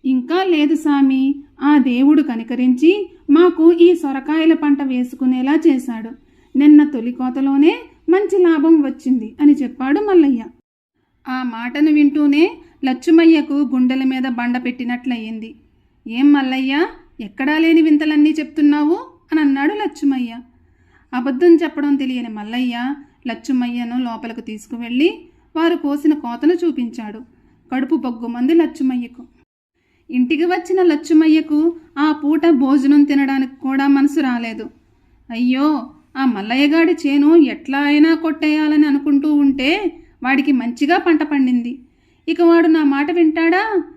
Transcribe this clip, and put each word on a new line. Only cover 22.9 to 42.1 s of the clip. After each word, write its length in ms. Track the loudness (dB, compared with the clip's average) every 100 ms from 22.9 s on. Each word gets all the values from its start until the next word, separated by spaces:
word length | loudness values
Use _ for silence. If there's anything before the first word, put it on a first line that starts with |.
| -10 -14 _ -12
లచ్చుమయ్యను 720 | -10 -4 -4 -4 -6 -6 -6
లోపలకు 420 | -6 -8 -12 -14
తీసుకువెళ్ళి 760 | -14 -16 -14 -14 -8 -4 -4 -8 -20 _ _ -4
వారు 200 | -2 -2
కోసిన 380 | -4 -2 -2
కోతను 400 | -2 -6 -2 -2
చూపించాడు. 640 | 0 -4 -4 -8 -10 -14 -16 -20 _ _ _ _
కడుపు 240 | -8 -4 -4
బొగ్గుమంది 580 | -4 -8 -10 -4 0
లచ్చుమయ్యకు. 680 | 2 0 -2 -4 -4 -8 -16 -20 _ _ _ _ _ _ _ _
ఇంటికి 340 | -4 -2 -2
వచ్చిన 380 | -2 -4 -4 0
లచ్చుమయ్యకు 960 | 0 0 0 2 4 2 0 0 -2 -4 _ -2
ఆ 140 | -2
పూట 340 | 0 -2 0 2
భోజనం 580 | 2 2 2 4 4
తినడానికి 520 | 4 0 0 -2 -4 -6
కూడా 300 | -4 -2 2
మనసు 340 | 2 2 0
రాలేదు. 500 | -4 -4 -8 -12 -14 _ _ _ _ _ _
"అయ్యో, 600 | -4 -2 0 0 -2 -6 _ _ -4
ఆ 80 |
మల్లయ్యగాడి 680 | -2 -2 -4 0 2 2 2
చేను 440 | 0 0 2 4 4
ఎట్లా 440 | 4 -2 -6 -4
అయినా 340 | 0 2 4
కొట్టేయాలని 720 | 2 -2 -2 -2 0 0 2 2
అనుకుంటూ 480 | 0 0 0 0
ఉంటే 680 | 2 0 0 -2 -2 -4 -8 -20 _
వాడికి 300 | -2 -2 0
మంచిగా 460 | 0 -2 -4 0 0
పంట 240 | 2 0
పండింది, 560 | 0 0 0 0 -4 -12 _ _ _